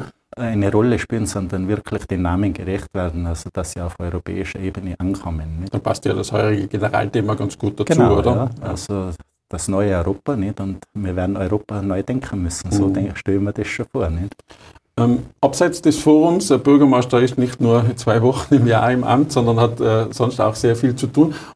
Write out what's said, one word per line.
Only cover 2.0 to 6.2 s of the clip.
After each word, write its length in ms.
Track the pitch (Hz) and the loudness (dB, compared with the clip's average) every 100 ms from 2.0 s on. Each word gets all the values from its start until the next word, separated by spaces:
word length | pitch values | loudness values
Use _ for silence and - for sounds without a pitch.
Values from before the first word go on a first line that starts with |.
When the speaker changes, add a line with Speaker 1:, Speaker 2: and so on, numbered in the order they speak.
| - | -4
Speaker 1:
den 160 | 92 | -2
Namen 320 | 87 90 101 | -2 0 -2
gerecht 340 | - 92 95 - | -4 -6 -6 -6
werden, 320 | 95 90 82 85 | -6 -4 -4 -6
also 240 | 82 - | -6 -8
dass 200 | - 82 | -8 -8
sie 100 | - | -8
auf 180 | 87 - | -10 -8
europäischer 580 | 87 87 95 92 92 98 | -8 -8 -6 -8 -8 -8
Ebene 360 | 95 95 92 85 | -8 -8 -8 -6
ankommen, 640 | 92 98 90 80 80 80 | -4 -4 -6 -8 -8 -8
nicht? 140 | 95 | -6
Speaker 2:
Dann 80 | 110 | -4
passt 240 | - - 98 | -2 -2 -2
ja 80 | |
das 180 | 98 | -2